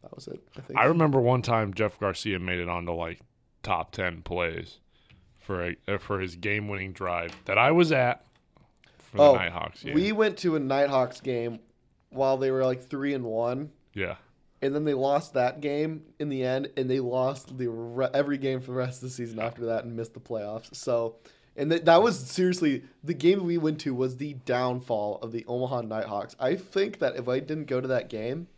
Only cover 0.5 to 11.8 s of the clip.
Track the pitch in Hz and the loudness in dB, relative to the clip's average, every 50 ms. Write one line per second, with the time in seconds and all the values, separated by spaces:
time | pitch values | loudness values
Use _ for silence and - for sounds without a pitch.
0.5 | _ - - - - - 117 139 165 170 160 151 135 135 120 120 127 127 110 123 | _ -18 -14 -2 2 4 4 6 6 6 4 4 6 4 6 6 4 4 2 2
1.5 | 117 113 110 98 95 95 107 104 - - 104 98 92 - - 110 95 90 90 90 | 2 2 2 0 0 -2 -2 -2 -2 -2 -2 -2 -2 -2 -2 -2 -2 -2 -2 -2
2.5 | 90 90 87 87 87 87 87 87 85 82 85 82 87 - - _ _ _ _ _ | -2 -2 -2 -2 -4 -4 -4 -4 -4 -4 -4 -6 -8 -12 -18 _ _ _ _ _
3.5 | _ _ - - 95 85 82 - - - 95 90 85 82 85 - 87 87 87 82 | _ _ -2 -2 -2 -2 -2 -6 -6 -4 -4 -4 -4 -6 -8 -6 -2 -2 -2 -2
4.5 | 82 82 82 - - _ _ _ _ _ _ _ - _ _ _ _ _ - - | -2 -6 -10 -12 -16 _ _ _ _ _ _ _ -20 _ _ _ _ _ -10 -6
5.5 | 98 90 87 87 - _ _ - 101 98 - - 104 95 92 90 85 87 90 104 | -6 -4 -4 -4 -6 _ _ -6 -6 -6 -4 -4 -4 -4 -4 -6 -8 -6 -4 -2
6.5 | 101 107 104 104 101 98 95 95 90 - 95 90 87 87 85 85 - - - - | -2 -2 -2 -4 -6 -6 -8 -8 -8 -6 -4 -2 -2 -2 -4 -6 -10 -12 -4 0
7.5 | 95 104 120 139 160 175 175 156 156 131 123 123 123 - _ _ _ _ _ _ | 4 4 6 6 6 6 6 6 4 2 2 2 0 -2 _ _ _ _ _ _
8.5 | _ _ _ _ _ _ - _ _ _ - - - 104 147 147 135 107 92 85 | _ _ _ _ _ _ -20 _ _ _ -20 -8 4 8 8 8 8 8 4 -2
9.5 | 85 87 - 78 - - - - - 151 185 208 220 208 220 208 190 - - 175 | -2 -4 -6 -6 -8 -10 -8 -2 0 0 2 2 2 2 2 2 0 0 0 0
10.5 | 156 156 139 131 135 139 143 143 139 131 127 120 - - - 131 123 120 117 117 | 0 0 0 0 2 2 4 4 4 2 2 0 -4 -8 -6 -4 -4 -2 -4 -4
11.5 | 117 113 - _ _ _ | -6 -10 -16 _ _ _